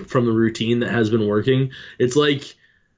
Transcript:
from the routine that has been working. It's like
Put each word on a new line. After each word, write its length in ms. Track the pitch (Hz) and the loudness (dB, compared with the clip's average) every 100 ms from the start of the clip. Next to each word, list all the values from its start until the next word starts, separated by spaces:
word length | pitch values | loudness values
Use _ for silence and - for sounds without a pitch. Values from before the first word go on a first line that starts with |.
| - | -4
from 180 | 135 120 | 0 2
the 60 | |
routine 480 | 113 113 113 113 120 | 2 0 0 -2 -2
that 100 | 110 | 0
has 200 | 107 110 | 0 0
been 180 | 113 104 | 2 2
working. 440 | 104 101 131 135 - - - | 0 2 0 0 -6 -20 -2
It's 160 | 123 131 | 0 2
like 400 | 147 139 - - _ _ _ | 0 0 -6 -20 _ _ _